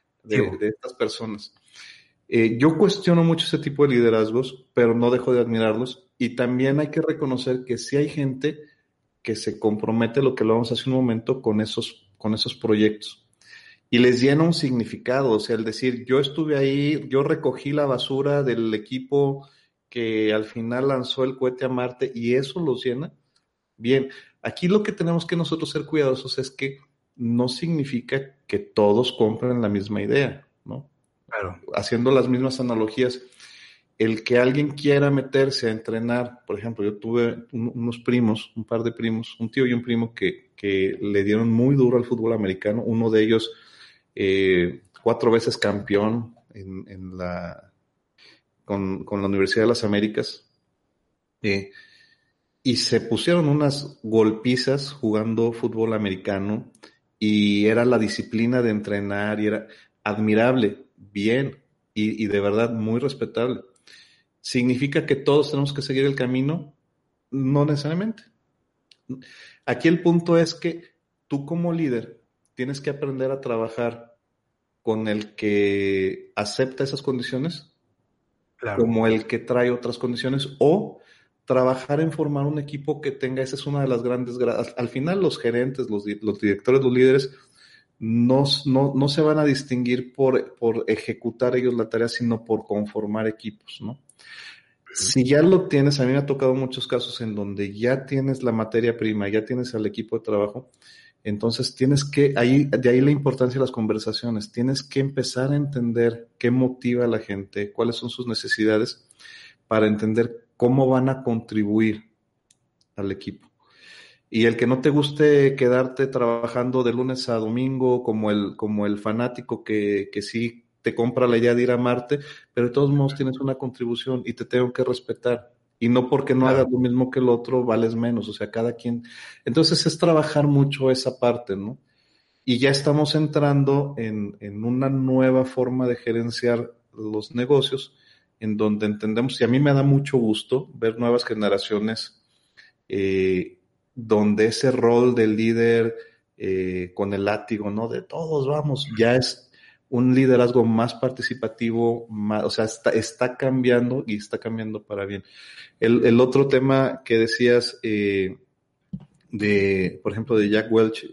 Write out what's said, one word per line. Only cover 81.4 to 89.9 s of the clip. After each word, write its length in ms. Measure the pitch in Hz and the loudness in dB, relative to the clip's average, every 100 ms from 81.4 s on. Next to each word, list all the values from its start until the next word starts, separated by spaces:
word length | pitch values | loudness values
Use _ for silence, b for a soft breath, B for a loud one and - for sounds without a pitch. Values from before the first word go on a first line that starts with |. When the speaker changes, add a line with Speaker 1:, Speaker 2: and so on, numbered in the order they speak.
| - | -2
Speaker 1:
trabajar 540 | 127 127 127 - 143 | 2 2 0 -2 -2
en 120 | 160 | -2
formar 340 | 156 147 143 143 | -2 -4 -2 -2
un 140 | 151 | -4
equipo 420 | 143 139 156 147 | -6 -8 -8 -6
que 100 | 143 | -6
tenga, 320 | 135 127 131 | -6 -4 -4
esa 120 | 131 135 | -6 -6
es 100 | 143 | -4
una 160 | 143 | -2
de 60 | 135 | 0
las 160 | 120 | 0
grandes 340 | 120 123 123 123 | 0 -2 -4 -2
gra-, 200 | 120 110 | -2 0
al, 160 | 117 - | -4 -6
al 120 | 120 | -6
final 320 | 131 156 196 | -4 -2 0
los 160 | 170 - | 0 0
gerentes, 520 | 120 120 127 131 120 | 0 0 -2 -4 -4
los 160 | 104 104 | -4 -4
di-, 140 | 104 | -4
los 180 | 107 104 | -4 0
directores, 420 | 104 98 - 135 | 0 2 2 4
los 120 | 131 | 4
líderes, 380 | 123 131 135 135 b b b b b b _ | 6 6 6 2 b b b b b b _
no 440 | 113 117 120 131 | -2 2 4 4
s-, 260 | 143 - 143 | 2 0 0
no, 240 | 131 139 135 | 2 2 2
no 120 | 143 | 0
se 140 | 156 | 2
van 180 | 151 156 | 2 4
a 60 | 147 | 2
distinguir 680 | 135 - 127 123 | 0 -2 -4 0